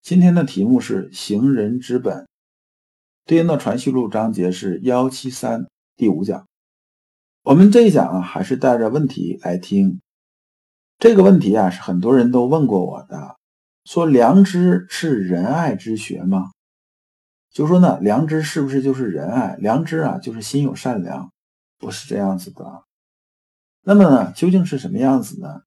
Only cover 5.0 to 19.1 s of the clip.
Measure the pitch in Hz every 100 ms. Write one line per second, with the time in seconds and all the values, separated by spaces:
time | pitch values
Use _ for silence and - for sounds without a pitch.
5 | 131 131 131 127 120 117 127 _ _ _
6 | 110 85 98 - _ _ _ _ _ _
7 | _ _ _ _ - 147 202 233 226 151
8 | 67 92 90 - 190 127 131 120 110 139
9 | 143 - 85 - 87 90 - 98 95 90
10 | _ _ _ _ _ _ _ _ _ _
11 | 233 208 135 156 - 104 95 87 - 90
12 | 107 131 120 127 123 160 131 98 90 -
13 | - - 71 - _ _ _ _ - 175
14 | 165 131 120 190 190 180 180 180 - -
15 | 160 123 92 90 98 151 156 101 113 110
16 | - - 90 95 - _ _ _ _ _
17 | _ _ _ _ _ - 151 180 175 82
18 | 101 110 156 156 156 - 135 135 135 131
19 | 120